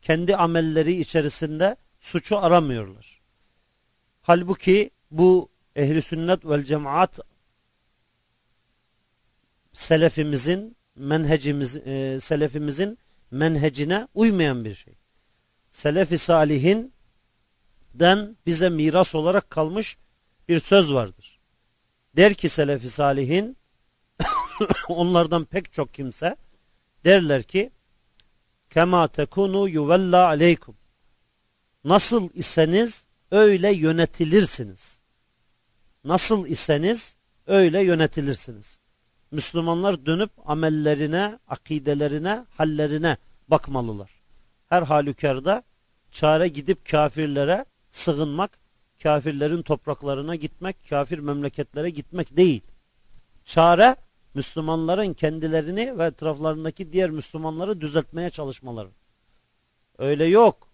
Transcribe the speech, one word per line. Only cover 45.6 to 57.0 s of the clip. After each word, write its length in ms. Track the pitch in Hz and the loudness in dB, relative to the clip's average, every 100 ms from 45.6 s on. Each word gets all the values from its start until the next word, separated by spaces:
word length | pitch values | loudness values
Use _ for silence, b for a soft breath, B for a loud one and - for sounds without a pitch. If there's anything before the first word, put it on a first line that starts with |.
| - _ _ _ _ | -4 _ _ _ _
çare 380 | - 156 156 180 | -2 0 2 0
gidip 420 | 143 143 190 - | -4 -4 -4 0
kafirlere 760 | 151 151 151 156 143 143 190 277 _ _ | 0 0 -2 -6 -2 0 -2 -4 _ _
sığınmak, 680 | - - 147 151 147 202 _ _ _ _ _ | -8 -4 -2 -4 -4 -6 _ _ _ _ _
kafirlerin 600 | 156 151 139 143 147 170 | 0 0 -2 -4 -4 -4
topraklarına 720 | 160 147 - 143 143 139 147 | -4 -6 -4 -8 -6 -8 -6
gitmek, 420 | 170 151 - 185 196 - | -8 -10 -10 -12 -12 -6
kafir 300 | 143 135 160 | -6 -4 -8
memleketlere 720 | 143 143 143 - 143 143 165 | -8 -6 -8 -8 -10 -8 -8
gitmek 460 | 151 135 180 160 139 | -8 -12 -10 -6 2
değil. 260 | 185 123 - - _ _ _ - _ _ | 2 2 -6 -20 _ _ _ -20 _ _
Çare 520 | - - 165 170 226 262 - _ _ | -4 4 4 8 6 4 -8 _ _
Müslümanların 800 | 143 131 - 156 160 160 190 208 | -10 -8 -6 -4 -4 -2 -2 -2
kendilerini 840 | - 156 160 160 160 151 190 240 240 | -2 -4 -4 -2 -2 -2 -6 -6 -2
ve 60 | |
etraflarındaki 880 | 165 - 156 143 156 156 160 - 185 | -4 -4 -8 -4 -4 -4 -8 -10 -6
diğer 180 | 180 | -2